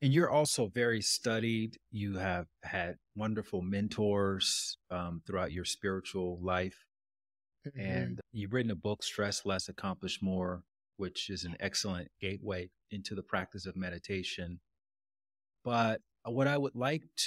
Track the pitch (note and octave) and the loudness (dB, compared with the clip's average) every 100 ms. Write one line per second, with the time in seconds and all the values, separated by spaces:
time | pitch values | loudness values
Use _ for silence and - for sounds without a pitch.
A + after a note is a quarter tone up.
0 | C#3 D3 E3+ D3 D3+ - G#2+ A#2+ A#2+ A2 | 4 6 6 6 4 2 2 4 2 4
1 | - - B2 A2+ A2+ A2+ A2 - - A2 | 2 2 2 2 2 0 -2 -6 -8 -4
2 | G2+ F#2+ F#2+ F2 E2 _ - G2 F2 - | -2 0 0 0 -4 _ -6 -4 -4 -6
3 | _ G#2 A2 A2 - F#2+ F#2 G2+ G#2 G#2 | _ -4 -2 -2 -2 -2 0 0 0 2
4 | G#2 G2+ G2 G2 - - - - - F2+ | 4 4 4 2 0 0 -4 -8 -6 -4
5 | F2 E2+ - F#2+ F2 F2 F2 - G2+ F#2+ | -4 -6 -2 -2 0 -2 -4 -2 0 0
6 | - F#2+ F2+ F2+ F#2 F2+ F#2+ - _ _ | -2 -2 -2 -2 0 2 0 -6 _ _
7 | _ _ _ _ _ _ C#3+ C3+ G2 B2 | _ _ _ _ _ _ -12 -6 -2 0
8 | A#2+ A2+ - A2 G2+ B2+ A#2 F2 G#2 G#2 | 0 -4 -8 -6 0 2 2 0 -2 -2
9 | - - G#2 - G2+ F#2+ - - G2 F2+ | -4 0 0 0 -2 -2 -4 -6 -4 -4
10 | F#2 - F#2+ F#2 F2+ F2+ - _ _ - | -4 -2 0 0 0 -4 -10 _ _ -6
11 | F#2 - - F#2 F2 E2+ G2 - G#2 F2+ | -6 -4 -6 -4 -6 -4 -2 -2 -2 -4
12 | F2 - F#2+ G2+ G#2 F2+ F#2 _ - G2+ | -6 -8 -6 -4 -4 -4 -6 _ -12 -10
13 | - G2 - F#2+ F#2 G2 F#2 F#2 F2+ F2 | -6 -8 -2 -2 -2 -6 -8 -4 -4 -6
14 | - F#2+ F2+ - F2 F2 _ _ _ _ | -4 -4 -4 -6 -8 -8 _ _ _ _
15 | _ _ _ _ _ _ B2 A#2 A2+ A2 | _ _ _ _ _ _ 0 4 4 2
16 | _ _ B2 A#2+ C3+ C#3+ C#3 A#2+ B2+ D#3 | _ _ -4 2 4 4 0 0 0 0
17 | - - | -4 -2